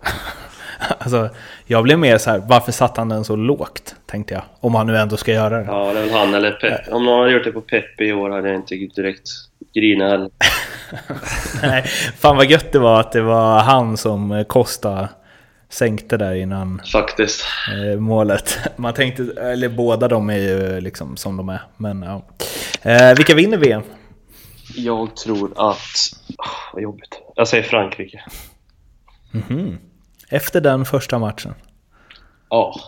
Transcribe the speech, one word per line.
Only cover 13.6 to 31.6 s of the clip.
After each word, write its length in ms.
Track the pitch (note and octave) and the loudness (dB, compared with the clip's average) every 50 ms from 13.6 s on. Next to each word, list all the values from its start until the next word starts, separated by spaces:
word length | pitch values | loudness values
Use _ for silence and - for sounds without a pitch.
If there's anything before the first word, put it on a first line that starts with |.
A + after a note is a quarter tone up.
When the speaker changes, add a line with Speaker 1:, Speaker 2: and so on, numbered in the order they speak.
Speaker 1:
han 360 | G#2+ B2+ C3+ C3 A#2+ A2+ A2 | 6 6 6 4 4 2 -2
som, 360 | G#2 - A2+ G#2+ G2+ G#2 G2+ G#2 | -2 -2 -2 -2 -2 -2 -2 -2
eh, 120 | G#2+ G#2+ | -2 -2
Costa 640 | - - B2+ A2+ - - - - G#2 G2 F#2+ F#2+ F#2+ - _ _ _ _ _ _ _ _ _ _ _ | 2 2 2 2 2 -2 -6 -6 -4 -4 -4 -6 -8 -10 _ _ _ _ _ _ _ _ _ _ _
sänkte 480 | - - B2 A2+ G#2+ G#2 - - A#2+ | -4 -2 -2 0 -2 -4 -4 -4 -2
där 180 | G#2+ G#2 F#2+ F#2 | -2 -2 -2 -2
innan, 480 | F#2 F#2 F#2+ G2 F#2+ F#2+ F#2 F#2 F#2 - - - | -4 -4 -4 -6 -6 -6 -6 -8 -10 -10 -2 -2
Speaker 2:
Faktiskt. 520 | G#2+ G#2 - - - A2 F#2+ - - - - - - - G#2+ G2+ G2+ G2+ G#2 G#2 | -2 -2 -2 -2 -2 -2 -2 -2 -6 -8 -8 -8 -8 -8 -6 -6 -4 -4 -4 -2
Speaker 1:
eh, 80 | G#2 | -2
målet. 580 | A2 A2 A2 A2 G#2+ G#2 G2 F#2+ - - - - - - - | -2 0 2 2 2 2 0 0 -2 -4 -8 -6 -6 -10 -8
Man 180 | - A#2+ A#2 A#2 | -6 -6 -6 -2
tänkte, 280 | - C3+ B2+ B2+ C3 B2 A#2+ - - | -2 -2 -2 -2 -6 -8 -8 -8 -8
eller 280 | A#2 B2 B2 B2 B2+ A#2+ | -6 -4 -4 -2 -2 -4
båda 400 | A2+ A#2 A#2+ A#2+ A2+ A2 B2 B2 | -2 -2 0 0 2 2 2 2
de 220 | A#2+ A2+ G#2 G#2 | 2 2 0 0
är 80 | G#2 G2+ | -2 -2
ju, 420 | G2 G2 F#2+ F#2+ F#2+ F#2 F#2+ F#2 | 0 0 0 -2 -2 -4 -4 -6
liksom, 360 | F2+ F#2+ - - E2 C2+ C2 | -8 -10 -10 -12 -14 -14 -12
som 200 | - - G2+ F#2+ | -12 -10 -8 -8
de 120 | F#2+ F#2 F#2 | -8 -8 -8
är, 120 | F#2 F#2 - - _ | -10 -10 -12 -16 _
men 260 | - G#2+ G#2 G2 G2 F2+ | -10 -8 -8 -8 -8 -10
ja. 200 | F2+ G2 F#2+ - - - - - - - - - - - - - A2+ | -10 -12 -12 -14 -16 -16 -14 -12 -10 -10 -10 -10 -8 -8 -6 0 4
Eh, 260 | A#2 A#2+ B2+ B2+ B2 | 6 8 10 10 10
vilka 180 | C#3 D3+ - D#3+ | 8 6 6 6
vinner 220 | D3+ F3 G#3 A3+ F#3 | 6 6 4 4 4
V 140 | D3 B2+ A2 | 4 4 2
M? 100 | G#2+ A2 - - - - - - _ _ _ - - - - - - - - - | 2 -4 -10 -16 -20 -20 -20 -20 _ _ _ -20 -20 -20 -20 -20 -20 -20 -18 -12
Speaker 2:
Jag 400 | B2+ A#2+ A#2 A2+ A2 A2+ G#2+ - | -8 -4 -4 -4 -4 -4 -8 -10
tror 340 | - - A2+ A2 G2+ G2+ F#2+ | -12 -8 -6 -4 -4 -4 -6
att, 280 | - - G#2+ G#2+ F#2+ - - - - - - - - - _ - - - | -4 -2 0 0 0 -2 -8 -10 -4 -4 -4 -4 -6 -12 _ -18 -16 -12
ah, 340 | - - - - - - - | -12 -12 -12 -12 -14 -14 -10
vad 100 | - G#2+ | -10 -8
jobbigt. 380 | G#2 G2+ G2+ - - - - - - - | -10 -10 -14 -18 -20 -20 -20 -20 -12 -2
Jag 140 | - A#2 A2+ | 0 0 2
säger 140 | - A#2 A2 | 2 0 0
Frankrike. 640 | - A#2+ A2+ G2 F#2 - - G2 - - G#2 - - - - - - _ _ _ _ _ _ _ _ _ _ _ _ _ _ _ _ | 2 0 0 0 0 -4 -10 -14 -14 -14 -20 -20 -20 -20 -20 -20 -20 _ _ _ _ _ _ _ _ _ _ _ _ _ _ _ _
Speaker 1:
Mhm. 480 | - A2+ G#2 - A#2+ D#3 F#3+ - E2+ - - - _ _ _ _ _ _ - - | -8 -8 -6 -4 -6 -6 -4 -6 -8 -10 -14 -20 _ _ _ _ _ _ -14 -4
Efter 300 | C#3+ C#3+ - - - F3 | -4 -4 -4 0 0 2
den 240 | D3+ C#3+ C3 C3 C3 | 4 4 2 2 0
första 340 | - - C3+ - - C3 A#2 | 0 -2 -4 -2 -2 -4 -2
matchen? 360 | A2 G#2 G#2 - - - - - | -2 -4 -6 -8 -12 -14 -14 -16